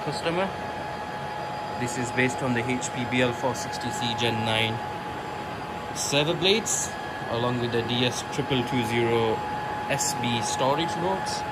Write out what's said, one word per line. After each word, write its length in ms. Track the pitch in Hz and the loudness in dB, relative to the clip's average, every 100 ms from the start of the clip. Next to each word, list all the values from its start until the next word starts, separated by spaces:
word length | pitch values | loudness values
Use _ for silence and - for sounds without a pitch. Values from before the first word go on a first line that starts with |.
customer. 460 | 156 147 165 175 190 - - - - - - - 143 - - - - - | -2 -2 0 2 0 -2 -4 -4 -6 -6 -6 -6 -6 -6 -6 -6 -6 -4
This 180 | 123 131 | -2 -2
is 140 | 117 | -2
based 320 | 113 127 127 | 2 2 2
on 100 | 135 | 0
the 160 | 117 117 | 2 2
H 220 | 123 - | 0 -2
P 120 | - 120 | -4 0
B 120 | 123 | 2
L 100 | 123 | 2
four 240 | 117 131 110 | 2 -2 -2
sixty 340 | - - 123 | -4 -4 -4
C 220 | 113 120 113 | -2 -2 0
Gen 140 | 117 113 | 0 2
nine 340 | 113 110 110 113 - - - - - - - - - - - - | 2 2 2 0 -4 -6 -6 -6 -6 -6 -6 -8 -8 -8 -6 -4
server 380 | - 143 151 | 2 4 4
blades, 580 | 165 180 220 - - - - - - 104 | 2 4 4 2 0 -2 -4 -6 -6 -2
along 320 | 117 123 123 | 0 0 2
with 100 | 120 | 2
the 100 | 117 | 0
D 220 | 113 120 123 | 2 2 2
S 200 | 117 - | 0 -4
triple 280 | 117 123 135 117 | -2 2 2 2
two 180 | 123 110 | 2 2
zero 520 | 117 117 117 113 110 - - - - - | 2 4 4 4 2 0 -2 -2 -4 -2
S 240 | 139 - - | 0 2 2
B 260 | 120 117 | 0 0
storage 520 | 110 - 131 147 170 160 | 0 2 2 2 0 0
nodes. 420 | 175 190 - - - | 0 0 -2 -2 -4